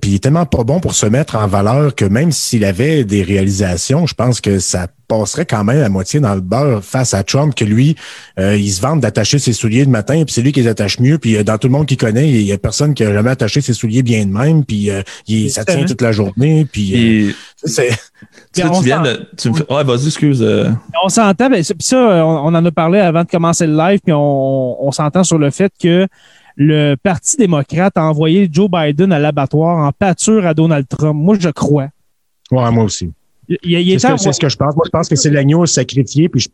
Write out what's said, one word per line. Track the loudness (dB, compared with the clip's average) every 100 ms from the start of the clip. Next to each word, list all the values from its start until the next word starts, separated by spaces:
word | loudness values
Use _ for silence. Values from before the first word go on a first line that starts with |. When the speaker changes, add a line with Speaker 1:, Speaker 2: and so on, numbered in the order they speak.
Speaker 1:
puis | -2
il | 0
est |
tellement | 2 0
pas | 0 -2
bon | 0 -2
pour | -2
se | -2 0
mettre | 0 0 -2
en | -2
valeur | 0 2 2 0
que | 0
même | 0 2 0
s'il | -2 -2 0
avait | 0 0 0 0
des | 0 0
réalisations, | 0 0 0 0 -2 -2 -2 0 0
je |
pense | -2 -2 -2
que | 0 -2
ça | -2 -6 -6 _ -4
passerait | -2 -2 -4 -4
quand | -2
même | 0 2
à | 2
moitié | 0 -2 0
dans | 0
le | -2
beurre | -2 -2 0 -2
face | -2 -4 -2
à | -2
Trump, | -2 0 0
que | 0
lui, | 0 2 2 0 -6 -20 -14 -4
euh, | 0 0
il | 0
se | -2
vante | -2 0
d'attacher | 0 0 0 0
ses | 0
souliers | -2 0 2
le | 2
matin, | 2 0 0
puis | 0
c'est | 0
lui | 0
qui | 2
les | 0
attache | 0 -2 0
mieux, | 2 2
puis, | 0 0
euh, |
dans | 0 0
tout | 0
le |
monde | 0 0
qu'il | 0
connaît, | 0 2 2
il | 2
y | 0
a | -2
personne | -2 -2 0
qui | 0
a | 0
jamais | 2 0
attaché | 0 -2 -2
ses | -2
souliers | -2 -2 0
bien | 0 0 0
de |
même, | 0 0 2
puis, | 0 -2 -2
euh, | -4 -8 -12 -4
il, | -2 -2
ça | -4
tient | -2
Speaker 2:
Exactement. | -2 -2
Speaker 1:
toute | 0
la | 0
journée, | 0 -2 0 2 2 0
puis, | -2 -2
euh, | 0 2 2 0
Speaker 3:
Et | -4 -14 _
Speaker 1:
c'est | -8 -2 0
Speaker 3:
tu | -2 -8 _ -20 -20 _ -2
sais, |
Speaker 2:
Puis |
on | 0 2
Speaker 3:
tu |
viens | 2 2
Speaker 2:
s'en- |
Speaker 3:
de, | 0 -2 -8 -6
tu | -4
me |
fais, | -2 -2
ouais, | -2
vas-y, | 0 0 -2
excuse, | 0 0 2
euh. | 2 0 0 -2 -4 -4
Speaker 2:
On | -2
s'entend, | 2 2 2 2
ben, | 0
ça, | -2
puis | -4 -2
ça, | 2 4 4 2
on, | 0 0
on |
en | 2
a | 0
parlé | 0 2 2
avant | 2 2
de | 0
commencer | 0 0 0 0
le | 2
live, | 2 0
puis | 2
on, | 0 2 0 0 -2 -2 -2 -4
on |
s'entend | -2 -2 0
sur | 0 2
le | 0
fait | 0 -2 0
que | 0 2 0 _ _ _ _
le | 0 2 4 2 0
Parti | -2 -2 -4 0
démocrate | 2 2 -2 0 0 0
a |
envoyé | 0 0 2 2 2
Joe | 0 0
Biden | 0 -2 0 2
à | 2
l'abattoir | 0 0 -2 0 0 0
en | -2
pâture | 0 -2 -2 0 2 2
à |
Donald | 2 2 0 -2
Trump. | -2 -2 0
Moi, | 2 2
je | 0
crois. | -2 0 0 -2 -10 _ _ _ _ -4
Speaker 1:
Ouais, | 0 2
moi | 2
aussi. | 0 -2 -10 -12 _ _ -8
Speaker 2:
Il, | -6
il, | -2 0
il | 2
Speaker 1:
C'est |
Speaker 2:
était | 2
Speaker 1:
ce |
que, | 2
Speaker 2:
envoyé | 0
Speaker 1:
c'est | -2
ce | 0
que | -2
je | 0
pense. | -2 -2
Moi, |
je | -2
pense | -2 -2
que | 0
c'est | 0
l'agneau | 2 2 2
sacrifié, | 2 0 -2 -2 -2 0 0
puis | 0
je, | -6